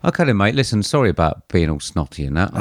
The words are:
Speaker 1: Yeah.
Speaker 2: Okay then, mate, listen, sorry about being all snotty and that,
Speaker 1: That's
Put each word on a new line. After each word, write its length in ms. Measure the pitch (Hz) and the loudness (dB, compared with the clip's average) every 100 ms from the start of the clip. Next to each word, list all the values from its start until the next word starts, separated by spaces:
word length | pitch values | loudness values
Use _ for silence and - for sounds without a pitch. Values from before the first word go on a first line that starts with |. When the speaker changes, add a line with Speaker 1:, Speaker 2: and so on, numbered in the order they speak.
Speaker 1:
Yeah. 60 | 175 | -2
Speaker 2:
Okay 140 | - 156 | 0 2
then, 120 | 104 | 2
mate, 180 | 101 139 | 2 2
listen, 260 | 123 107 | 0 0
sorry 280 | 98 147 117 | 0 2 2
about 380 | 78 80 - - | 2 0 -2 -2
being 200 | 92 80 | 0 0
all 100 | 73 | -2
snotty 460 | - - 71 - 69 | -4 -6 -6 -6 -4
and 100 | 73 | -2
that, 160 | 92 | -2
Speaker 1:
That's 60 | - | -2